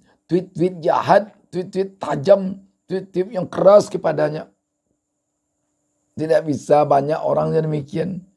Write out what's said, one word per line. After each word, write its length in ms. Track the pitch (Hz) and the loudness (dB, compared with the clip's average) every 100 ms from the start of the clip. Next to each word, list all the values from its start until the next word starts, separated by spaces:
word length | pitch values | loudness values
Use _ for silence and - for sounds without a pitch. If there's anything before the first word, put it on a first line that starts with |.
| _ _ _ | _ _ _
tweet-tweet 560 | 170 180 - 180 180 | -4 -4 -4 -4 -2
jahat, 480 | 156 127 120 190 214 _ _ | -2 -2 2 0 0 _ _
tweet-tweet 480 | 175 185 185 196 - | -10 -8 -6 -6 -8
tajam, 640 | - - 143 196 190 - _ _ _ | -8 -6 2 2 2 -10 _ _ _
tweet-tweet 440 | 185 190 175 185 | -10 -6 -6 -4
yang 160 | 226 170 | -6 -6
keras 400 | - 175 208 - | 2 6 6 4
kepadanya. 640 | - 165 151 151 151 - _ _ _ _ _ _ _ _ _ _ _ _ _ _ _ _ - | -4 -4 -2 -2 -4 -14 _ _ _ _ _ _ _ _ _ _ _ _ _ _ _ _ -8
Tidak 240 | 156 156 | 0 0
bisa 400 | 156 131 - 147 | 2 -6 2 2
banyak 400 | 151 143 139 160 | 4 2 2 -2
orang 320 | 143 143 156 160 | -2 -2 0 0
yang 100 | 160 | -2
demikian. 480 | 151 139 165 170 190 - | -4 -6 -6 -6 -8 -14